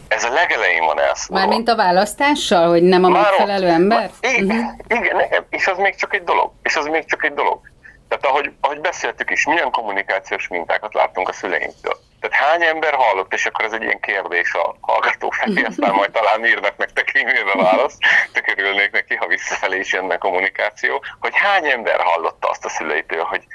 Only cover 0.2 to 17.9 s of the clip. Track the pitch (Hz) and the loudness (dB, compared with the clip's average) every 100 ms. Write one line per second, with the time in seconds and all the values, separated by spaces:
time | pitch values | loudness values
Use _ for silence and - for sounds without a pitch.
0.2 | 117 139 175 143 98 85 80 73 69 - | 0 0 0 2 2 2 2 2 2 0
1.2 | - 185 196 226 233 226 190 175 208 - | -2 0 0 0 2 2 4 4 2 0
2.2 | 285 294 - 190 170 170 175 180 180 175 | 0 0 2 4 4 6 6 6 6 6
3.2 | 208 190 190 196 185 165 190 226 196 - | 4 4 2 2 2 4 4 2 0 -4
4.2 | 233 247 196 226 233 - - 233 180 180 | -2 0 0 0 -4 -8 -4 -2 0 0
5.2 | - 175 - - - - 196 190 196 202 | 0 0 -2 -4 -2 0 0 -2 -4 -4
6.2 | 175 165 - - - - 147 160 151 - | -2 0 -2 -4 -4 -2 0 -2 -2 -4
7.2 | 156 147 110 - - _ - - - 113 | -4 -2 -2 -2 -8 _ -20 -18 -6 -2
8.2 | 143 139 - - 139 147 165 170 127 - | 0 0 -2 -4 -6 -4 -4 -4 -6 -4
9.2 | 127 - - 165 143 123 110 98 98 98 | -4 -2 0 0 0 -2 -4 -4 -2 -4
10.2 | - 98 - 90 82 - 107 - - - | -4 -8 -6 -6 -4 -4 -2 -2 -2 -2
11.2 | 92 - 101 85 - - - - _ _ | -6 -4 -4 -4 -4 -8 -8 -8 _ _
12.2 | 107 - 139 170 165 160 156 147 120 95 | -4 0 2 2 0 -2 -2 2 2 2
13.2 | 92 110 - - 107 110 113 - - 98 | -2 -4 -4 -4 -4 -4 -4 -4 -2 -4
14.2 | 85 87 85 92 87 - - 113 - - | -2 -2 -2 0 -2 -4 -2 0 0 -2
15.2 | - - - 185 117 98 101 98 101 113 | -4 -4 -2 -2 -2 0 0 2 2 2
16.2 | 104 110 117 104 98 - 104 - 120 139 | 2 2 2 2 0 -2 -4 -2 -2 0
17.2 | 123 131 101 98 92 95 139 | 0 0 0 2 4 4 2